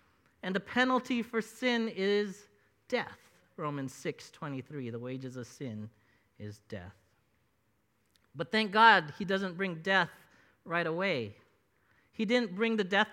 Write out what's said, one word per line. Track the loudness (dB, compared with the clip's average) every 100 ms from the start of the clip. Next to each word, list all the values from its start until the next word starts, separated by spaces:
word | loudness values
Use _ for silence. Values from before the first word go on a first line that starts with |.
| _ _ _ _
and | -6 -6
the |
penalty | -2 0 2 2 0 -4
for | -2 -4
sin | -6 -4 0 0 -2
is | -2 0 2 0 -6 -18 _ _ _ -6
death. | -4 -4 -12 -20 _ _ -8
Romans | -6 -4 -6
six | -8 -8 -8 -10
twenty-three, | -12 -10 -8 -8 -8 -8
"The | -8
wages | -8 -8 -10 -12
of | -12
sin | -10 -10 -8 -10 -14 _ _ _ -16
is | -14 -14 -14
death." | -14 -14 -18 _ _ _ _ _ _ _ _ _ _ _ _ _ -10
But | -2
thank | 0 2
God | 8 10 10 6 -4
he | -2
doesn't | -2 -2 -4
bring | -6 -4
death | 2 2 2 -2 -20 -20 _ _
right | -4 -2 0
away. | 0 0 0 -2 -8 _ _ _ _ _ _ _
He | -4 2
didn't | 2 2 -2
bring | 0 0
the |
death | 2 2 2